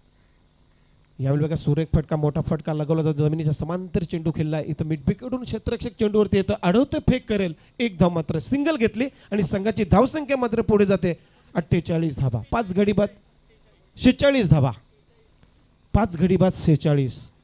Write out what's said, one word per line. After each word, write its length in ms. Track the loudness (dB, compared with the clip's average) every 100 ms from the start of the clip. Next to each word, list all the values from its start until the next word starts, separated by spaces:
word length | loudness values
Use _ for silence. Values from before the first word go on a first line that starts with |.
| _ _ _ _ _ _ _ _ _ _ _ -6
यावेळी 260 | -2 0
बघा, 100 | 0
सुरेख 320 | -2 0 0 2
फटका, 220 | 0 0 -2
मोठा 240 | 0 -2
फटका 340 | -2 -4 -4
लगवला 280 | -4 0 0
जातो, 260 | 0 0 0
जमिनीच्या 240 | 0 -2
समांतर 500 | -2 -4 -6 -4 -6
चेंडू 280 | -4 -4 -4 -2
खेळला, 240 | -2 -4
इथं 240 | -6 -6
मिड 160 | -4 -2 -2
विकेटहून 380 | -4 -4 -8
क्षेत्ररक्षक 460 | -6 -8 -6 -6 -8
चेंडूवरती 460 | -2 0 2 4 2
येतो, 160 | 0 0
अडवतो, 360 | 2 2 2 0
फेक 300 | 0 0 0
करेल, 260 | -2 -2 -6 _ -4
एक 200 | -4 2
धाव 100 | 2
मात्र, 300 | 2 -4 -6
सिंगल 380 | -2 -2 0 0
घेतली 320 | 0 0 -6 _ -6
आणि 100 | -4
संघाची 420 | -2 -2 -2 -2
धावसंख्या 520 | 2 4 4 0 -4 -2
मात्र 260 | -2 -2
पुढे 240 | 2 2 4
जाते, 320 | 2 0 -4 _ _ _
अठ्ठेचाळीस 640 | -6 0 -2 0 -2 -2 -2
धावा, 240 | -2 -2 -4
पाच 220 | -4 -2
गडी 200 | 0 2
बाद, 160 | 2 0 -4 _ _ _ _ _ _ _ 2
शेहेचाळीस 540 | 2 4 2 2 4
धावा, 200 | 4 2 -4 _ _ _ _ _ _ _ _ _ _ _
पाच 240 | 0 0 0
गडी 200 | 2 4
बाद, 160 | 2
शेहेचाळीस. 760 | 2 2 2 4 0 0 -6 -18 _